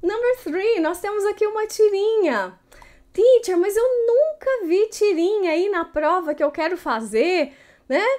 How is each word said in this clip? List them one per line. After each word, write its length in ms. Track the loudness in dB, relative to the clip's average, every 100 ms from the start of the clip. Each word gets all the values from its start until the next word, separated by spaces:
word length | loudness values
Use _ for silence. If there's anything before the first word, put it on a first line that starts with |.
Number 340 | -2 -2 -2 -2
three: 380 | -4 -2 0 0
nós 200 | 0 -4
temos 240 | -6 -2
aqui 220 | -4 0 -2
uma 200 | -2 -6
tirinha. 920 | 2 2 2 0 0 0 0 -4 -10 _ -20 -20 -20 _
"Teacher, 440 | 2 6 6 4 0
mas 200 | 0 0
eu 80 | 0 2 2
nunca 600 | 2 2 -2 -4 -4 0
vi 220 | 0 0
tirinha 640 | 0 0 2 0 0 0
aí 160 | 0 0
na 160 | -2
prova 500 | -4 -2 0 0 -2
que 80 | -2
eu 80 | -2
quero 260 | -2 -4 -4
fazer, 760 | -4 -4 -2 0 0 0 -2 -8 -20 _ _
né?" 160 | -2 0